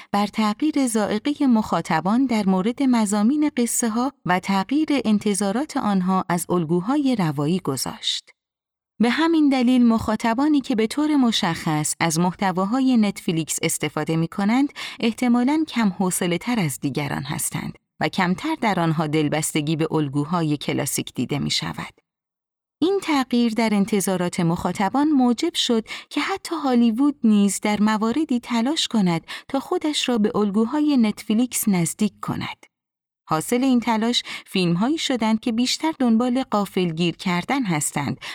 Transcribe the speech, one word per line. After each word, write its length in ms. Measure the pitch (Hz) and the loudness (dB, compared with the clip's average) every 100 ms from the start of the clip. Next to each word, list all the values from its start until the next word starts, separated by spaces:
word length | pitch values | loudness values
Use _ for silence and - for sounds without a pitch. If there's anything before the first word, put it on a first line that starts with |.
| - | -6
بر 160 | 202 208 | -2 -2
تغییر 600 | - 214 208 302 294 262 | 0 -2 0 -2 0 0
ذائقه 600 | 220 202 214 285 294 277 | 0 0 -2 -2 0 2
مخاطبان 800 | 226 - 175 - 160 175 233 269 | 2 2 -2 0 -2 0 2 2
در 240 | 220 190 | 0 2
مورد 340 | 190 196 247 | 2 0 0
مضامین 680 | 269 240 208 208 214 302 302 - | 2 2 2 2 2 2 0 0
قصه 320 | 233 - 233 | -2 0 -2
ها 240 | 220 262 - 170 | 0 -2 -4 -2
و 140 | 185 | -2
تغییر 500 | - 196 190 285 311 285 - | 0 -2 0 0 2 0 2
انتظارات 720 | 208 208 196 196 202 208 - | 2 2 0 0 -2 -4 -4
آنها 480 | 208 190 185 185 - | 0 0 2 0 0
از 160 | 175 - | -2 0
الگوهای 680 | 180 156 175 190 302 269 240 | -2 0 -2 0 0 0 0
روایی 440 | 160 147 147 185 | 0 0 0 0
گذاشت. 680 | - 131 - - - - - _ _ _ _ _ _ - | -2 -4 -6 -6 -6 -6 -8 _ _ _ _ _ _ 0
به 100 | 233 | 2
همین 400 | 247 330 330 294 | 2 2 4 4
دلیل 380 | 262 240 254 240 | 4 4 4 4
مخاطبانی 760 | 226 - 214 233 226 294 294 | 2 0 -2 0 2 2 2
که 140 | - 226 | 2 0
به 120 | 220 | 0
طور 280 | - 302 294 | 0 2 2
مشخص 800 | 240 214 180 165 - 151 151 - | 2 2 0 -2 -2 -2 -2 -2
از 200 | 165 160 | -2 0
محتواهای 800 | 180 - 190 175 196 262 262 240 | 0 0 -2 0 -2 0 2 2
نتفلیکس 640 | 208 190 - 160 151 - | 2 -2 -4 -2 -2 -4
استفاده 540 | 165 - 151 - 151 165 | -4 -2 -4 -4 -2 -2
می 120 | 165 | -2
کنند، 460 | - 202 247 285 - - - | -2 0 2 0 -4 -14 -4
احتمالاً 640 | 233 220 247 240 247 311 311 | -4 0 2 2 2 0 0
کم 220 | 240 214 | 0 0
حوصله 480 | 180 185 - 180 170 | 0 -2 0 -2 -2
تر 220 | - 240 | -2 -2
از 200 | 156 - | -2 -2
دیگران 440 | 147 135 139 151 | -6 -4 -4 -6
هستند 540 | 139 - - - - - _ - | -6 -6 -6 -6 -10 -12 _ -6
و 80 | 151 | -6
کمتر 480 | - 180 185 302 320 | -2 -2 -2 -4 -2
در 180 | 226 185 | 0 0
آنها 280 | 165 156 156 | 0 0 0
دلبستگی 680 | 156 147 156 156 160 147 156 | 2 0 0 -2 -2 -2 0
به 120 | 160 | 0
الگوهای 640 | 160 143 143 147 175 160 147 | 0 0 -2 -2 0 0 -2
کلاسیک 560 | - 131 135 - - | -2 -4 -2 -4 -6
دیده 260 | - 123 143 | -6 -4 -2
می 120 | 151 | -2
شود. 420 | - - - - - _ _ _ _ _ _ _ - | -4 -6 -10 -14 -16 _ _ _ _ _ _ _ -2
این 180 | 330 392 | 0 0
تغییر 500 | 349 285 254 240 233 | 0 0 0 2 0
در 160 | 220 226 | 0 0
انتظارات 680 | 208 196 202 190 185 175 - | 2 2 0 0 -2 -2 0
مخاطبان 720 | 165 175 180 180 196 254 302 | 0 0 -2 -2 0 2 2
موجب 440 | 285 247 233 330 | 4 2 2 -2
شد 300 | - - 226 220 - - | -2 0 0 -2 -10 -8
که 120 | 294 | -4
حتی 340 | 285 392 - 330 | -4 -4 -6 -4
هالیوود 600 | 277 247 240 220 285 277 | 2 4 4 4 0 2
نیز 360 | 220 208 202 - | 2 4 2 0
در 220 | 214 208 | -2 2
مواردی 580 | 214 214 220 262 320 240 | 2 2 0 0 0 -2
تلاش 480 | - 233 240 320 - | -2 -2 0 -2 0
کند 340 | 220 180 165 - - - | 2 2 0 -4 -16 -6
تا 120 | - | -4
خودش 500 | - 359 311 294 - | -2 -2 -2 -2 0
را 80 | 240 | 0
به 140 | 208 - | 2 0
الگوهای 640 | 208 196 226 302 302 277 | 0 0 0 0 2 4
نتفلیکس 680 | 214 - - 214 247 - - | 2 0 -2 0 0 -2 0
نزدیک 460 | 180 165 - 214 - | 2 0 0 -4 -4
کند. 440 | - - - - - _ _ _ _ _ - | -8 -6 -8 -12 -18 _ _ _ _ _ -4
حاصل 360 | 160 - 247 | -4 0 2
این 160 | 269 247 | 4 2
تلاش 440 | 233 220 226 247 - - - | 2 0 0 -2 -4 -12 -6
فیلم‌هایی 520 | 190 175 170 233 320 | 0 0 2 0 0
شدند 420 | - 247 220 220 | -2 0 0 0
که 120 | - | -2
بیشتر 420 | 226 247 - 311 320 | -2 0 0 -2 0
دنبال 440 | 247 226 254 247 | 2 2 2 -2
غافلگیر 720 | 254 208 196 - 180 160 175 - | -2 -2 -2 0 -2 0 -2 -2
کردن 480 | 190 175 - 269 | -2 -2 -2 -2
هستند 560 | 214 156 - 151 139 135 - | 0 -2 -2 -4 -4 -6 -10